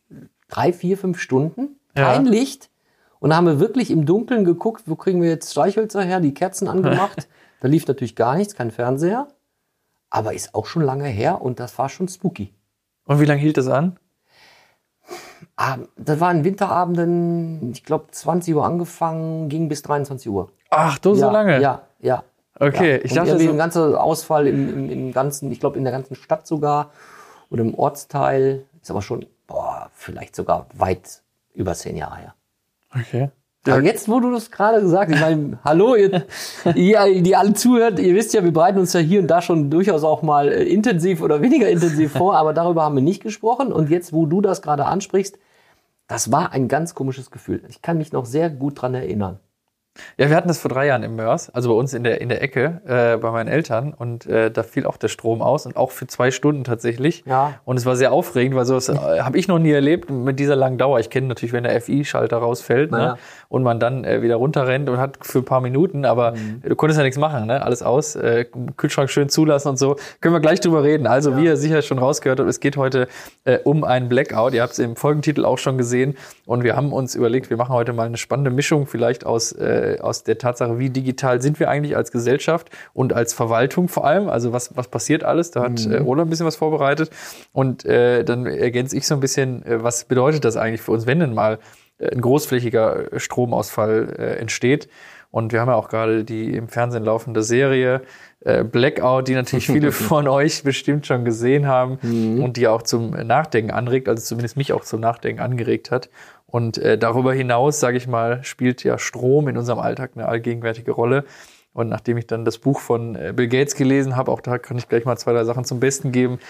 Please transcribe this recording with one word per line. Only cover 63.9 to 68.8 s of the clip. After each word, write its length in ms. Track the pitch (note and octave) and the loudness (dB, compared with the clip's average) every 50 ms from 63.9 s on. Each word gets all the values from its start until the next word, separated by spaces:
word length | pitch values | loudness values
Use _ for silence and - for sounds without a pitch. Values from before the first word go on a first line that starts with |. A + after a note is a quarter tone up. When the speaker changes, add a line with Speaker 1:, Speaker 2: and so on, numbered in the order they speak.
| C3+ C3 G#2+ | -2 -2 -2
Speaker 2:
äh, 180 | - A2 A#2 | 0 0 2
wieder 140 | A#2 A#2 A#2 | 2 2 2
runterrennt 520 | A2+ B2+ D3+ D#3 D3+ C3 B2+ B2+ C3+ D3 C3+ | 2 2 2 2 0 0 0 0 0 0 0
und 100 | B2 B2 | 0 0
hat 200 | C3+ C3+ C3+ - | -2 -2 -4 -10
für 160 | - - - C3+ | -8 -2 -2 -2
ein 60 | B2 | 0
paar 160 | - C3+ B2+ | 2 0 0
Minuten, 440 | B2+ B2 B2+ C#3 F3 F#3+ F#3+ C#3+ C#3 | 0 0 2 2 2 2 0 0 0
aber 260 | A#2+ A#2 A#2+ A#2+ A#2 | 2 2 2 2 0
Speaker 1:
Mhm. 300 | A#2 A2+ G#2+ G#2+ A2 B2+ | 0 -2 -6 -8 -8 -6
Speaker 2:
du 140 | - - - | -4 -4 -2
konntest 220 | - D3+ D#3 D#3 D#3 | 0 2 2 4 4
ja 40 | C#3+ | 2
nichts 140 | C3 B2+ C#3+ | 2 2 0
machen, 280 | D3 D#3 D3+ B2 G#2+ A2 | -2 -2 -2 -2 -2 -2
ne? 120 | B2 C3+ | -2 -2
Alles 200 | - - B2 - | 0 -2 -2 -2
aus, 320 | - - A#2+ C#3+ D3+ D3+ - | 0 0 2 2 0 -2 -4
äh, 300 | - - A#2 A#2 A#2 A#2+ - - B2+ B2 B2 - | -4 0 0 0 0 0 -2 -6 -10 -8 -8 -6
Kühlschrank 340 | - | -4